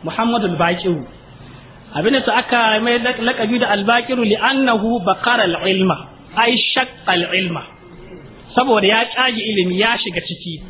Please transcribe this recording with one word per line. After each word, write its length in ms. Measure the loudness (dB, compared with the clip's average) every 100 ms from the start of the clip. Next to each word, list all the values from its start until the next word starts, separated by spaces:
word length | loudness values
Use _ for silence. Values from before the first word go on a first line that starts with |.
Muhammad 400 | -8 -4 -2 0 -2
al-Baqir. 520 | 0 0 0 -2 -4 -6 -18 -20 -20 -20 -20 -20 -20 -10 -2
Abin 180 | 0
da 200 | 2 2 0
aka 440 | 0 2 2 2
mai 180 | 2 0
lak-, 200 | 0 0
laƙabi 360 | -2 -2 0 0
da 80 | 0
al-Baqir 460 | 0 2 2 2 0
li'annahu 840 | 2 2 2 2 2 2 0 0 0
baqara 380 | 0 2 2
al-ilma, 540 | 2 0 0 2 2 0 -6 -20 -4 2
ay 160 | 2 2 0
shaqqa 380 | -2 -2 -6 -2
al-ilma. 520 | 0 0 -2 -2 -6 -10 -20 -20 -20 -20 -18 -20 -20 -4 0
Saboda 300 | 4 4 4
ya 180 | 2 0 0
ƙage 240 | 0 0
ilimi, 340 | -2 0 0 2
ya 180 | 0 0
shiga 240 | -4 -6
ciki. 340 | -8 -10 -10 -12